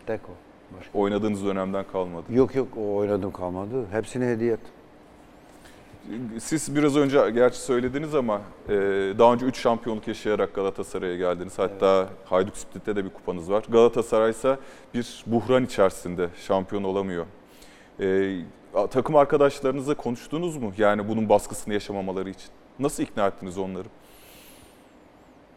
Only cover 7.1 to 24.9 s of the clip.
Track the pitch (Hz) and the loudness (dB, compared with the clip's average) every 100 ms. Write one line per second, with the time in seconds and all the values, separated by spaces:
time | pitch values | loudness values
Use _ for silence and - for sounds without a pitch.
7.1 | 135 104 117 123 - - 120 123 135 156 | 6 4 6 4 4 0 0 0 -4 -2
8.1 | 147 120 101 101 - - 101 98 98 98 | 0 0 -2 -4 -14 -2 0 2 2 0
9.1 | 107 117 120 131 - 123 117 123 107 110 | 6 6 6 0 0 0 0 -2 -6 -6
10.1 | 107 110 101 98 101 98 95 98 - 92 | -4 0 0 0 0 -2 -4 -8 -6 -4
11.1 | 90 90 87 92 - 95 98 98 95 95 | -2 0 -2 -4 -2 -2 2 4 4 2
12.1 | 98 - 92 101 - - 98 110 101 95 | -6 0 2 2 -4 -14 -10 -4 -4 -4
13.1 | - - 90 82 104 110 113 117 117 110 | -8 -8 -8 -2 -2 4 6 6 4 0
14.1 | 110 113 110 131 135 - - - 120 120 | 2 2 2 0 0 -4 -20 -10 -8 -8
15.1 | - 107 113 107 127 127 - 95 - 90 | -10 -2 -2 4 2 2 2 2 2 -6
16.1 | 87 87 - - 95 92 101 98 95 98 | -4 -4 -6 0 0 0 -4 -2 -2 -2
17.1 | 87 82 - - - - - - - 95 | -6 -8 -14 -20 -20 -20 -20 -20 -4 0
18.1 | 95 98 92 82 - - 92 98 131 135 | 2 0 -4 -8 -16 -4 -2 0 0 4
19.1 | 151 139 151 143 - 135 139 135 139 120 | 4 4 6 4 4 -2 -2 -4 -4 -4
20.1 | 123 - 151 175 156 110 95 104 104 104 | -8 -6 -6 -6 -6 -8 2 2 2 0
21.1 | 110 107 104 - 104 - 104 - 101 95 | -2 4 4 2 -8 -4 -4 -4 -6 -4
22.1 | 92 95 95 - - - - 131 - 156 | -6 -6 -10 -18 -20 -20 -6 -4 -2 -6
23.1 | - 98 - 95 90 95 92 98 - - | 0 -2 -2 -8 -8 -8 -8 -12 -18 -20
24.1 | - - - - - - - - | -20 -20 -20 -20 -20 -20 -20 -20